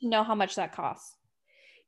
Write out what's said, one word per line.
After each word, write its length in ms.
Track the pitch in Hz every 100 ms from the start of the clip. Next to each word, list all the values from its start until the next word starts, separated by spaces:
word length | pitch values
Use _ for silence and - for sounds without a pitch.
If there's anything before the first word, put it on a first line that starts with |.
know 220 | 240 220
how 120 | 220
much 200 | 214 190
that 180 | 202 165
costs. 460 | - 147 - - - _ _ _ _ - -